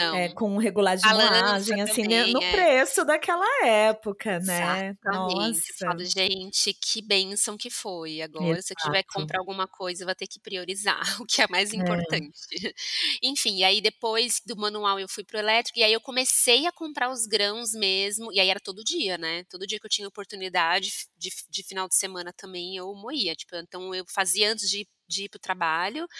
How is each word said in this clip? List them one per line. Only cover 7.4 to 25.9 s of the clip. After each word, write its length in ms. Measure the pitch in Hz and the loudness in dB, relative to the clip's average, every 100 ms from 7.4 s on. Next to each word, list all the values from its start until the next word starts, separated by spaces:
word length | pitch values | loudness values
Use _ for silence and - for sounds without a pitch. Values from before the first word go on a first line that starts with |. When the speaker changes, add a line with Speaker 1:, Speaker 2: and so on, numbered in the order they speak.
| - 208 | -2 -4
Speaker 2:
que 120 | 247 | -8
foi, 520 | - 220 175 160 156 | -8 -6 -8 -8 -8
agora 400 | 160 156 170 170 | -8 -2 0 0
se 100 | - | -4
eu 40 | 190 | -6
tiver 260 | 156 151 | 0 0
que 60 | - | 0
Speaker 1:
Exato. 40 | |
Speaker 2:
comprar 260 | 196 156 185 | -4 -4 -4
alguma 300 | 185 190 190 | -4 -4 -4
coisa, 340 | - 180 180 | -4 -8 -6
eu 40 | 185 | -6
vou 80 | |
ter 120 | 185 196 | -6 -8
que 140 | - | -12
priorizar 580 | - 185 180 196 202 147 | -10 -8 -8 -4 0 0
<laughs> 240 | 190 202 | 0 -4
o 40 | - | -2
que 160 | - | 2
é 40 | 220 | 2
mais 240 | 180 202 | 2 0
Speaker 1:
É. 0 | |
Speaker 2:
importante". 1000 | 190 180 175 165 170 147 - - - 202 - - - - - | 0 0 0 0 -4 -4 -12 -14 -8 -8 -8 -6 -2 -2 -2
Enfim, 360 | 262 285 226 190 | -2 -2 -2 2
e 60 | |
aí 160 | 185 196 | 4 4
depois 600 | 208 - 226 220 240 - - | 0 -2 -2 0 0 -2 -4
do 100 | 208 | -4
manual 420 | 208 208 208 196 | -4 -2 0 -2
eu 100 | 190 | -4
fui 140 | - | -10
para 120 | 196 220 | -8 -4
o 40 | |
elétrico, 380 | 214 226 240 233 | 2 2 2 2
e 40 | |
aí 80 | 214 | 4
eu 80 | 226 | 4
comecei 640 | - 247 262 - - 240 339 | 0 0 2 4 6 4 2
a 60 | |
comprar 380 | - 320 277 247 | -4 -8 -4 -2
os 160 | 254 226 | -2 -2
grãos 460 | 208 202 226 226 | 0 0 -2 -4
mesmo, 580 | 220 196 190 202 214 226 | -2 0 0 -2 -4 -2
e 80 | 196 | 2
aí 80 | 185 | 2
era 120 | 190 | 0
todo 220 | - 190 | -4 -10
dia, 340 | 226 339 202 170 | -4 -2 -2 -2
né, 260 | 165 170 | -4 -6
todo 220 | 180 180 190 | -8 -10 -8
dia 120 | 214 | -8
que 80 | 214 | -4
eu 40 | |
tinha 180 | - 202 | -4 -4
oportunidade 800 | - 196 202 185 180 165 185 196 | -10 -12 -10 -4 0 2 2 -2
f-, 160 | - - - | -8 -10 -12
de 120 | 185 | -12
f-, 160 | - - | -10 -10
de 120 | - | -10
final 260 | - 190 185 | -8 -6 0
de 60 | |
semana 380 | - 190 185 175 | 0 0 -6 -10
também 440 | - 190 180 175 190 | -12 -12 -8 -8 -8
eu 160 | 185 | -10
moía, 400 | 202 220 294 185 | -10 -8 -4 -4
tipo, 200 | 160 - 175 | -4 -10 -12
então 380 | 170 185 185 | -10 -12 -8
eu 100 | 185 180 | -8 -4
fazia 420 | 202 185 190 208 | -2 0 2 0
antes 160 | 220 202 | 0 -2
de, 180 | 202 208 _ - | -4 -6 _ -10
de 160 | 170 | -8
ir 40 | 196 | -8
para 80 | - | -10
o 20 | |
trabalho, 640 | - 185 165 160 190 | -6 -2 0 0 -2